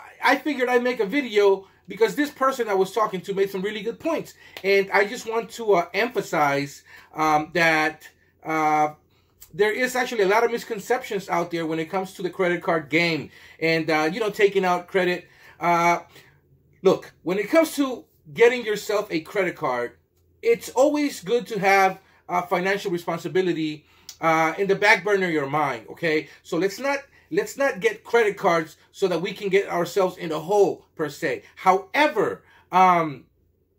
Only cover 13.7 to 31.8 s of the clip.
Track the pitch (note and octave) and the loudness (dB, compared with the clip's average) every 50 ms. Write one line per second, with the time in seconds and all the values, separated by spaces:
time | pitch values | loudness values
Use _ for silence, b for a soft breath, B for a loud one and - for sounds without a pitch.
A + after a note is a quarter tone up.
13.7 | E3 D#3+ D3+ D#3+ D#3 D#3 D#3 D#3+ F#3 A#3 G#3+ G#3 G3 - G#3 G3+ G3 G3 F#3 F3+ | 0 0 0 0 0 2 0 0 -2 -2 -4 -4 0 2 2 2 2 2 0 2
14.7 | F3+ F3 - - - F#3 F3+ F3+ F3+ - - B B B B B B - E3 E3+ | 0 -2 -2 -2 -2 0 0 0 0 -2 -6 B B B B B B -4 -2 0
15.7 | E3+ E3+ E3+ E3+ E3+ E3+ - b b b b b b b _ _ _ _ _ _ | 2 2 2 2 2 0 -2 b b b b b b b _ _ _ _ _ _
16.7 | _ _ - F#3+ - - - - - _ - E3 F#3 G#3 G3+ - D4+ E4 D#4+ D#4+ | _ _ 2 2 2 2 0 -10 -20 _ -6 -4 -4 -4 -2 2 2 2 2 2
17.7 | - C#4+ C#4+ C4 B3 - - _ _ _ _ D#3 C#3+ F3+ A#3 A#3+ B3 A#3+ A3 A3 | 0 -2 -4 -4 -6 -8 -14 _ _ _ _ -10 2 6 6 6 6 4 0 -4
18.7 | G#3 G3 - - G#3 G#3 G3+ - E3+ D#3+ D#3 - - G#3 F#3 E3+ - - D#3 C3+ | -4 -4 -4 -2 -2 -2 -2 -2 -4 -6 -6 -4 -2 -2 -2 -2 -2 -4 -4 -4
19.7 | B2 A#2+ A#2+ A#2+ - _ _ _ _ _ _ _ _ _ - A3+ A#3 - - - | -2 -4 -4 -6 -10 _ _ _ _ _ _ _ _ _ 0 0 0 0 -2 -2
20.7 | - B3 C#4 D4+ D4 D4+ D4 C#4 - - E3+ F3+ A#3+ B3 - - A3+ F#3+ G3 G3 | 2 4 4 4 4 2 -2 -2 -4 -8 -4 -2 -2 -2 -2 -4 -4 -2 2 4
21.7 | G3 G3 F#3+ F#3+ F3+ b b b b b b - F3 F3+ F3 - F#3+ F3+ F3+ F#3+ | 4 4 4 2 0 b b b b b b -6 -4 -4 -2 -2 -2 -2 0 -2
22.7 | G3+ G3 - G3 F3 E3+ - F3+ E3 E3 - D#3+ D3 F#3 F#3 F3 E3 D#3+ D#3 D3+ | -2 -2 -2 -4 -4 -4 -4 -6 -6 -6 -6 -2 -2 0 0 0 0 -2 -4 -4
23.7 | D3+ D3 B B B B B B B - E3 D#3+ D#3+ D#3+ D#3+ D#3+ D#3+ F#3+ G3 F#3+ | -6 -8 B B B B B B B -2 0 2 2 2 2 0 0 -2 0 0
24.7 | F#3+ G3 G#3 G#3 A3 F3+ E3 G#3+ G3+ F#3+ F#3 F3 D#3+ D3+ C#3 C#3 C#3+ D#3 D3 C3+ | 0 2 4 4 4 2 2 0 0 0 0 0 -2 -2 -2 -2 -2 -2 -2 -2
25.7 | B2 A2 - - - - E3+ D#3+ D3+ D#3 D3+ B B B _ - F#3 E3 F#3 G3 | -4 -8 -12 -16 -10 -6 -2 -2 -2 -2 -4 B B B _ -6 -2 -2 -2 -2
26.7 | - - C4 C#4 C#4+ C#4 - b b b b b D#3 G3 A3+ - - - C#4 C4+ | -4 -4 -4 -4 -4 -4 -6 b b b b b -4 -4 -4 -4 -4 -2 -2 -2
27.7 | - F#3 F3 G#3+ G#3 - - - A#3 A#3+ A3 G3+ - - G3 F#3 E3+ E3 D#3+ - | 0 0 -2 -2 -2 -4 -4 0 2 2 2 2 0 0 0 2 2 2 0 -4
28.7 | - b b b - - G3 F3+ D#3+ D#3+ F3 G#3+ F#3 - G#3 F#3+ F#3 G3 G3 - | -10 b b b -6 -2 -2 0 0 -2 -4 -6 -8 -6 -2 0 2 2 2 0
29.7 | E3+ F3 F3 - - G3+ F#3 F3+ F#3 F3 F3 D#3+ D3+ D#3 D3+ E3+ G#3 G#3 G3 D3+ | -2 -2 -2 0 0 0 0 0 -2 -6 -8 -6 -6 -6 -2 2 4 4 4 4
30.7 | - - - _ _ - D#3 C#3+ - - E3 C#3 A#2+ G#2 b b b - - - | 2 -2 -10 _ _ -8 -6 -6 -6 -6 -4 -4 -4 -6 b b b 0 2 2
31.7 | F#3+ F#3+ | 2 2